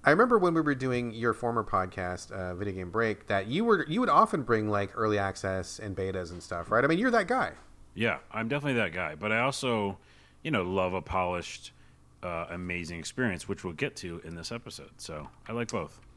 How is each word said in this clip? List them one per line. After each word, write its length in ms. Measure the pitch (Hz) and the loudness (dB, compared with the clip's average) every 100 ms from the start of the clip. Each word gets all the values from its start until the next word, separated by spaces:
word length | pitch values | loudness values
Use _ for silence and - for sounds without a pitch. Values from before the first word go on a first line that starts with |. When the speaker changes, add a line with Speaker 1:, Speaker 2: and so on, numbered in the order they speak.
Speaker 1:
I 80 | 143 | 4
remember 260 | 160 247 233 | 6 6 6
when 160 | 180 | 6
we 80 | 160 | 4
were 140 | 151 135 | 2 0
doing 380 | 131 123 120 | 0 0 -2
your 200 | 113 117 | -2 0
former 300 | 107 120 117 | 0 0 0
podcast, 680 | 101 98 92 98 90 90 - | 0 0 0 -2 -4 -6 -8
uh, 220 | 98 92 | -8 -6
Video 200 | 87 101 95 | -4 -6 -6
Game 160 | 90 | -4
Break, 340 | 87 113 101 - | 0 0 0 -2
that 200 | 98 101 | -2 0
you 160 | 156 233 | 0 4
were, 200 | 196 147 | 2 2
you 120 | 190 | 0
would 100 | 240 | 6
often 340 | 151 214 175 | 6 6 4
bring, 260 | 120 110 107 | 2 2 4
like, 220 | 101 101 - | 2 0 0
early 220 | 110 104 | 2 2
access 600 | 98 - 98 95 90 - | 2 -2 -2 -2 -4 -8
and 160 | 104 95 | -8 -4
betas 340 | 95 92 82 | -4 -4 -6
and 120 | 87 | -10
stuff, 260 | - 85 85 | -8 -8 2
right? 140 | 113 | 4
I 40 | 139 | 4
mean, 120 | 170 | 4
you're 120 | 254 | 4
that 160 | 233 175 | 2 2
guy. 260 | 247 90 - - - - - | 0 -2 -6 -18 -20 -12 -2
Speaker 2:
Yeah, 240 | 113 85 - | 0 0 -4
I'm 160 | 107 113 | -4 -2
definitely 320 | 143 143 120 | -2 0 2
that 120 | 98 | 0
guy. 220 | 87 80 76 | 0 -4 -2
But 160 | 107 | 0
I 80 | 113 | 2
also 580 | 131 - 127 113 101 95 - - - - | 2 0 0 0 0 -4 -12 -20 -20 -10
you 80 | 160 | -2
know, 120 | 120 | 0
love 300 | 90 95 92 | 2 2 2
a 80 | 92 | 0
polished, 680 | - 95 90 90 82 - - - - - - - | -2 0 0 -2 -6 -12 -16 -20 -20 -20 -20 -12
uh, 240 | 90 85 85 | -8 -6 -6
amazing 480 | 87 90 87 82 85 | -8 -6 -6 -6 -10
experience, 480 | 76 - 123 87 - | -8 -2 -2 -2 -6
which 140 | 95 | -6
we'll 100 | 92 | -6
get 220 | 80 160 - | -4 -4 -4
to 240 | 92 85 | -10 -10
in 120 | 82 82 | -10 -10
this 160 | 82 | -10
episode. 400 | 117 107 - 69 - | -10 -12 -16 -16 -16
So 300 | - 76 71 - - | -12 -12 -12 -16 -8
I 60 | |
like 160 | 117 117 | -6 -4
both. 300 | 107 78 - - | -4 -6 -12 -20